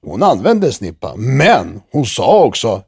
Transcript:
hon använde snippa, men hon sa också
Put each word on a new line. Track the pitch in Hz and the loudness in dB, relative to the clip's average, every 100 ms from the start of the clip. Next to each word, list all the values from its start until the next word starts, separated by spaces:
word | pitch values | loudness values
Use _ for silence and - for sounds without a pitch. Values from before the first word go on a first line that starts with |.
| - | -12
hon | 92 | -2
använde | 185 117 123 226 190 | 0 2 2 2 0
snippa, | - 92 80 87 67 | -2 -10 -10 -12 -6
men | 113 135 165 202 85 90 _ | -2 2 4 2 0 -12 _
hon | - 123 | -4 -4
sa | - 95 208 | -2 2 4
också | 151 - 117 95 | 4 0 -2 -4